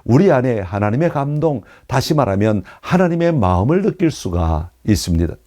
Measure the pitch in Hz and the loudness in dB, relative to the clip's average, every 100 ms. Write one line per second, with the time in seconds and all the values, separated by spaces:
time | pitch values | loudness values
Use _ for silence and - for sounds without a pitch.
0 | - 123 190 139 127 113 92 101 104 117 | 0 4 4 4 0 -2 -4 -2 -2 0
1 | 170 156 139 147 156 135 - - - 131 | -2 -2 -4 -2 -2 -4 -8 -20 -6 -4
2 | - 151 117 98 110 107 92 - - 180 | 0 0 0 2 0 0 -4 -14 -2 0
3 | 180 170 170 160 92 90 107 175 202 160 | 2 0 0 2 2 2 2 0 0 0
4 | 160 - - 87 82 80 82 - - 101 | -2 -2 -4 -2 -2 -2 -6 -8 -2 0
5 | - 82 82 - | 0 0 -2 -4